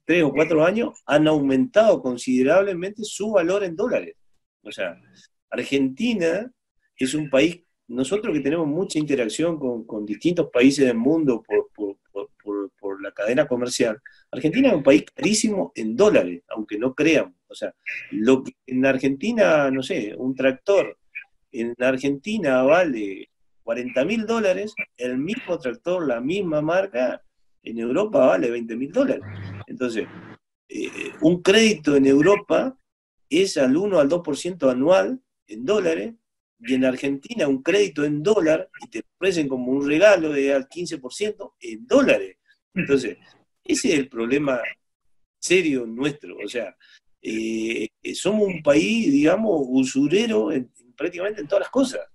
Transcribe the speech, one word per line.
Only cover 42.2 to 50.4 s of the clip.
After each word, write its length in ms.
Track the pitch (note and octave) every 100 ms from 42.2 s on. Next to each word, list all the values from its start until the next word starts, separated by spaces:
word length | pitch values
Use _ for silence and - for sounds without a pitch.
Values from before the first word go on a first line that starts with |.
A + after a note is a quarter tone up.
| F#2+ - _ _ _
Entonces, 440 | F#3 D#3+ C#3 A2+ - _ _ _ _
ese 300 | - D#4 A3+
es 60 | D3+
el 80 | C3
problema 500 | A#2 A#2 D3 C#3+ B2 A2 - _ _ _ _ _ _
serio 460 | - F#3 E3 C3 A#2
nuestro. 520 | A#2 D3 D3 F2+ F2+
O 40 | G#2
sea, 280 | B2 F#2+ - _ _ _ _
eh, 680 | A#2+ A2 A2+ A2+ A2+ A2+ A2 -
eh, 140 | - -
somos 320 | F#3 G#3+ G3+
un 140 | E3
país, 500 | D3+ D3 G3 A3+ F#3
digamos, 500 | C#3 D3+ G3+ A3 D#3+ B2+
usurero 840 | C3 C3 C3 D3 G3 A#3 G#3+